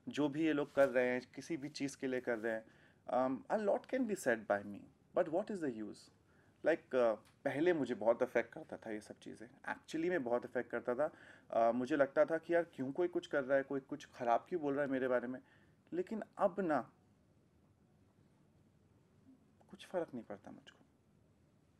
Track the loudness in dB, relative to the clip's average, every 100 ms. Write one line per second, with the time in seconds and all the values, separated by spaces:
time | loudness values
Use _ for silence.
0 | -8 -2 0 2 2 2 0 4 4 6
1 | 2 0 -4 -12 -8 -8 -8 -6 -6 -4
2 | -4 -2 -2 -2 0 -4 -6 -20 -20 _
3 | -2 0 0 -2 -4 -2 0 -2 -2 -2
4 | -2 -2 0 0 2 -2 -2 -12 -16 _
5 | _ -2 0 -2 -4 -4 -4 -4 -8 -12
6 | -20 _ _ _ _ _ 0 0 0 2
7 | 4 2 -6 _ -4 0 2 2 0 0
8 | 2 4 4 0 0 -6 -12 -12 -8 -8
9 | -10 -16 -16 -16 -16 -14 -10 -10 -6 -2
10 | 0 0 2 0 0 -4 -4 -4 -2 0
11 | 0 -4 -20 -20 -2 4 4 4 2 4
12 | 4 4 2 2 2 0 0 -4 -6 -2
13 | -2 -2 -2 -2 2 2 2 -4 -6 -12
14 | -12 -4 2 2 2 -4 0 0 0 0
15 | 2 0 0 -8 -12 -20 _ _ -10 -6
16 | -4 -6 -8 0 0 0 0 0 -2 _
17 | _ _ _ _ _ _ _ _ _ _
18 | _ _ _ _ _ _ _ _ _ _
19 | _ _ -20 -20 _ _ -20 -20 -8 -6
20 | -6 -8 -12 -14 -14 -20 -20 -20 _ _
21 | _ _ _ _ _ _ _